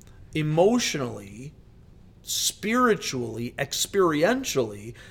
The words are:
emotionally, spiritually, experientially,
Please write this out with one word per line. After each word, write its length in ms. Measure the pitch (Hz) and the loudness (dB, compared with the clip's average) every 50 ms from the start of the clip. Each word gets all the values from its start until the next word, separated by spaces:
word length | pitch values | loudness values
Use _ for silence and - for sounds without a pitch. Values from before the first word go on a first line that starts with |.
| - - - - - - - | -20 -20 -20 -20 -20 -8 -4
emotionally, 1200 | 156 151 151 151 160 180 208 240 247 233 - - 151 131 120 110 104 101 98 101 110 131 147 - - - - - - - - - - - - - - - - - - | -2 -2 0 4 6 6 6 6 4 2 0 -2 -4 -4 -4 -6 -10 -14 -14 -16 -16 -16 -16 -18 -20 -20 -20 -20 -20 -20 -20 -20 -20 -20 -20 -20 -20 -12 -8 -4 -2
spiritually, 1160 | - - - - - 208 226 247 254 240 208 - - - - 127 120 113 113 110 120 123 - - | -2 -2 -4 -4 -4 0 2 4 4 4 4 2 0 -4 -4 -4 -6 -6 -6 -6 -8 -8 -6 -6
experientially, 1400 | 143 - - - - - - 196 185 165 156 147 156 196 247 262 262 - - 135 117 107 104 104 101 113 117 - - - | -6 -4 -2 -4 -4 -2 2 4 4 4 4 4 4 4 2 2 -2 -2 0 0 0 0 -4 -10 -14 -16 -16 -16 -20 -20